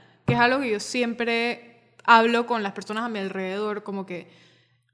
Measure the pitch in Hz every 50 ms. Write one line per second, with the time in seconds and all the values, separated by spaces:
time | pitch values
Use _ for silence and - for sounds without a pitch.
0 | - _ _ _ _ - 240 240 240 240 262 277 277 240 214 208 - - - 254
1 | 247 233 233 233 240 233 233 233 233 240 233 - - - - - _ _ _ -
2 | - - 233 226 226 233 233 233 240 233 240 226 208 196 190 - 196 - 214 220
3 | 233 240 220 208 190 190 190 190 190 185 190 202 214 214 208 208 208 - 196 196
4 | 190 190 180 170 - - - - - _ _ _ _ _ _ _ _ _